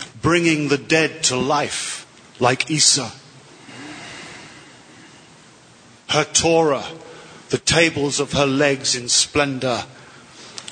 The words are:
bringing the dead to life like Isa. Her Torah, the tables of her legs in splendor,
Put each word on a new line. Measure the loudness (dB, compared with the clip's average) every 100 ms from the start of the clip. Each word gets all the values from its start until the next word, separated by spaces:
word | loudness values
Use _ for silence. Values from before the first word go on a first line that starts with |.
| -18 -4
bringing | 0 2 4 2 2
the | 0
dead | 2 2 2 0
to | -2 0
life | 0 0 0 -6 -8 -10 -14 -20 -20 0
like | 2 2 0
Isa. | 2 4 4 -2 -12 -20 -20 -20 -20 -20 -18 -16 -16 -16 -16 -16 -18 -20 -20 -20 -20 -20 -20 -20 -20 -20 -20 -20 -20 -20 -20 -20 -20 -2
Her | -2
Torah, | 0 0 2 4 4 0 -4 -14 -18 -20 -20 -20 -6
the | -4
tables | 0 4 4 2 -2 -2
of | -2
her | 2 2
legs | 4 2 2 -2 -4
in | 0
splendor, | 0 2 0 0 0 -2 -2 -6 -14 -20 -20 -20 -20 -18 -16 -16